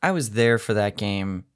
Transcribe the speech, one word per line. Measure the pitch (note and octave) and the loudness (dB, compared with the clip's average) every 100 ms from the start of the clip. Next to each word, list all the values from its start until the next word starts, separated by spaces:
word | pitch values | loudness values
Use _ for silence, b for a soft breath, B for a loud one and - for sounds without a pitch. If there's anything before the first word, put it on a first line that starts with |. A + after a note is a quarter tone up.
I | F3 | -2
was | F#3 A#2+ | 0 -2
there | G#2+ A#2 A2+ | 2 4 4
for | - | 2
that | G#2+ G2+ G2 | 0 0 -2
game | G#2 G2 F#2+ F#2 F#2 | -4 -4 -4 -6 -10